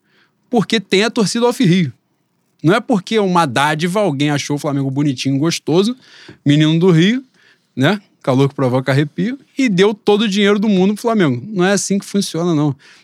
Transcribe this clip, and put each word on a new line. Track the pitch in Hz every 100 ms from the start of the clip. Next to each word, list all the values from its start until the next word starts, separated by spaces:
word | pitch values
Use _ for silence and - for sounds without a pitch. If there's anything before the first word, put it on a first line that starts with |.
| _ _ _ _ _
porque | 233 175 226
tem | - 190
a | 226
torcida | 240 190 233 240
off-rio. | 247 208 185 143 - _ _ _ _ _ _
Não | 151
é | 226
porque | - 214 - 220
é |
uma | 196 180 160
dádiva, | 120 147 156 180 202
alguém | 196 139 147
achou | 143 - 143
o |
Flamengo | 151 139 135
bonitinho, | 131 147 127 135 135
gostoso, | 160 - - 165 202 254 _ - - - -
menino | 156 156 165
do | 185
Rio, | 160 185 254 - _ _ _ _ -
né? | 143 208 - _
Calor | - 127 135
que | -
provoca | 131 127 131
arrepio, | 139 151 - 196 277 _ -
e | 262
deu | 180 202
todo | 214 - 202
o | 220
dinheiro | 196 202 208
do | 220
mundo | 190 196
pro | 208
Flamengo. | 233 220 156 120 202
Não | - 180
é |
assim | 196 - 196
que | -
funciona, | 202 190 160 180 151
não. | 147 135 - -